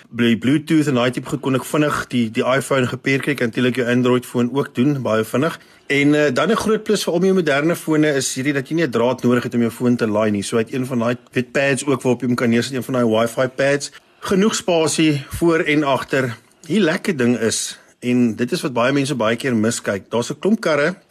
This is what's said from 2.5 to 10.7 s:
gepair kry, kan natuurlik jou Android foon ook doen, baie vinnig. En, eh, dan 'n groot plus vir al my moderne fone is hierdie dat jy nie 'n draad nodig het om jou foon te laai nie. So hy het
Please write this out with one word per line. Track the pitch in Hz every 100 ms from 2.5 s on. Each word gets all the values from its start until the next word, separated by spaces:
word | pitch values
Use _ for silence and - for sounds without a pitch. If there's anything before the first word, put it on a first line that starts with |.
| 135 - 139 120
gepair | 123 139 135
kry, | 151 131
kan | 120
natuurlik | 131 127 123
jou | 120
Android | 123 123 123 -
foon | 123 120
ook | 135 135 -
doen, | 143 139
baie | 113 110
vinnig. | 110 123 160 - - - -
En, | 139 143 147
eh, | 147
dan | 135 175
'n | 226
groot | 208 214
plus | 214 196
vir | -
al | 170
my | 190
moderne | 190 151 139 160 156
fone | - 151 151 139
is | - 131
hierdie | 139
dat | 139 131
jy | 160
nie | 151
'n |
draad | 113 120 -
nodig | 123 123
het | 120 120
om |
jou | 117
foon | - 123 120
te | 113
laai | 104 110
nie. | 101
So | - 117
hy |
het | 110